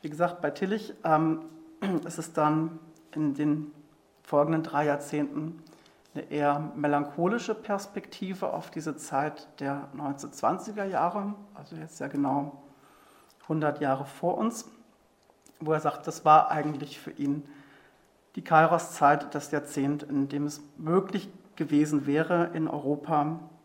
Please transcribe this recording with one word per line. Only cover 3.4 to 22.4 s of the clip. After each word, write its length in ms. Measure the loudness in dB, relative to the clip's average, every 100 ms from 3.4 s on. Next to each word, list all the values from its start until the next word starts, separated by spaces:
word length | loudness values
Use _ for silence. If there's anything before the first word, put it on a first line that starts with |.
| 0 0 -2 -14 -20 _ _ _
folgenden 400 | -2 2 2 0
drei 240 | 0 0 0
Jahrzehnten 760 | 0 -2 -4 -4 -4 -8 -10 -18 -20 -20 _ _
eine 160 | -12 -8
eher 300 | 0 0 0 -4
melancholische 800 | -2 0 0 0 0 0 0 -2
Perspektive 1000 | -6 -4 -4 -4 -10 -12 -10 -8 -4 -4
auf 180 | -4 -8
diese 260 | -8 -8 -8
Zeit 520 | -4 -2 -2 -4 -18 -8
der 280 | -6 -6 -8
neunzehnhundertzwanziger 920 | -8 -8 -6 -10 -2 0 0 -4 -6
Jahre, 500 | -4 0 0 0 -6 -8 -14
also 220 | -20 -16 -14
jetzt 240 | -14 -10
ja 80 | -6
genau 540 | 0 2 2 -2 -10 -20 -20 -20 -20 -20 -20 -20 _ -4
hundert 320 | 0 0 0
Jahre 240 | 0 0
vor 340 | -2 -4 -2 0
uns, 320 | -2 -2 -12 -20 -20 _ _ _ _ _ _ -10
wo 120 | 0
er 80 | 2
sagt, 260 | 0 -2 -8
das 180 | 0
war 260 | 8 8 8
eigentlich 500 | 2 -2 -4 -8 -12
für 100 | -14
ihn 360 | -6 -4 -4 -6 -20 -20 -20 -20 _ _ _ _ -14
die 60 |
Kairos-Zeit, 920 | 4 6 8 4 0 4 6 6 2
das 160 | -8 -4
Jahrzehnt, 540 | -4 -4 -2 0 -2
in 240 | -2 -2 -2
dem 180 | -2 -4
es 160 | -6 -16 -10
möglich 520 | 2 2 2 -6 -8 -16 -20 -6
gewesen 500 | 2 4 4 2 2
wäre, 440 | 2 4 2